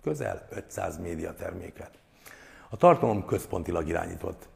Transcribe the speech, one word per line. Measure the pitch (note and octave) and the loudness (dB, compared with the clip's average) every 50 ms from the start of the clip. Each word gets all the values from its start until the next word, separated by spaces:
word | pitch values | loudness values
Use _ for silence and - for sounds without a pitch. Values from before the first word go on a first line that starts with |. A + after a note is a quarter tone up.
| _ | _
Közel | D3 D3+ C#3+ B2+ G#2 F#2+ - - - | -4 -4 -2 -4 -6 -6 -6 -10 -12
ötszáz | - - - - - - F#2+ F#2 D#2 D#2 | -12 -14 -12 -10 -8 -6 -6 -6 -6 -6
médiaterméket. | F2+ F2 E2+ D#2+ E2+ E2 - - E2+ F2 F2 F2+ F2 E2+ E2+ - F2 - - - _ _ _ - - - - - - - - - - - | -8 -8 -6 -6 -6 -8 -8 -8 -10 -10 -10 -10 -12 -12 -14 -16 -18 -18 -18 -20 _ _ _ -20 -20 -20 -20 -20 -20 -20 -20 -20 -16 -14
A | - | -2
tartalom | - - F3 E3+ B2 - A#2 G#2+ G2+ F#2 | 8 8 8 10 10 6 2 2 2 0
központilag | - A#2+ F#2+ - - - F#2 E2 F2 F2 E2 D#2+ | 0 -2 -2 -2 -2 -4 -4 -2 0 0 0 0
irányított. | D#2 E2 E2 E2 E2+ E2+ E2 - F#2 F#2 - - - - | 0 -2 -2 -2 -4 -6 -6 -6 -8 -8 -8 -14 -20 -20